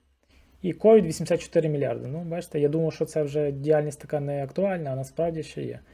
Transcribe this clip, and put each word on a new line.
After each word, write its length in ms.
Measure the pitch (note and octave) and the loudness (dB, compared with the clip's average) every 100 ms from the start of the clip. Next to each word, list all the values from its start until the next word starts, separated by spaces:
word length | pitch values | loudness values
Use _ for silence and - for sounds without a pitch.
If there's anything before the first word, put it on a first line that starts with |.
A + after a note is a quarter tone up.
| _ _ _ _ _ _ | _ _ _ _ _ _
І 100 | F#3 | -6
ковід 320 | D3+ G#3 A3+ | 2 6 8
вісімдесят 360 | F3 D#3+ D#3+ E3 | 6 -2 -2 -2
чотири 280 | - E3+ D#3 | 0 0 2
мільярди. 400 | D3 C3 A#2 B2 | 0 -2 -4 -6
Ну, 160 | D3 | -8
бачите, 360 | F3 E3 E3+ D3+ | -8 -8 -6 0
я 80 | C#3+ | 0
думав, 240 | D#3 D#3+ | 2 -2
що 120 | D3+ | -2
це 180 | D#3 D#3+ | -2 -2
вже 300 | D3 C#3+ D3 | -2 0 -2
діяльність 480 | C#3 C#3+ D3+ D3+ C#3 | 0 2 2 2 -6
така 200 | - D3+ | -6 -4
не 240 | C#3 C#3+ | -2 -4
актуальна, 480 | C3+ D#3 G3 F#3 D3 | -4 -2 -2 -2 -4
а 40 | C3 | -6
насправді 460 | C3+ - E3+ D#3+ | -6 -4 -2 -2
ще 200 | D3 - | -8 -8
є. 180 | C3 B2 - | -10 -10 -16